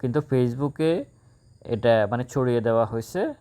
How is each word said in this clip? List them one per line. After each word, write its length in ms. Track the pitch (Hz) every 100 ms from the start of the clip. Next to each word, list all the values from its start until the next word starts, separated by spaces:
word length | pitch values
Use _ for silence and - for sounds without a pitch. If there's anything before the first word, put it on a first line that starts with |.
কিন্তু 200 | 127 147 147
Facebook-এ 760 | 131 123 123 143 - 160 180 285 _ _ _ _ _
এটা 460 | - 117 120 113 101
মানে 140 | 120
ছড়িয়ে 360 | 123 143 127 120
দেওয়া 240 | 113 113
হয়েছে। 500 | 107 113 110 180 302 285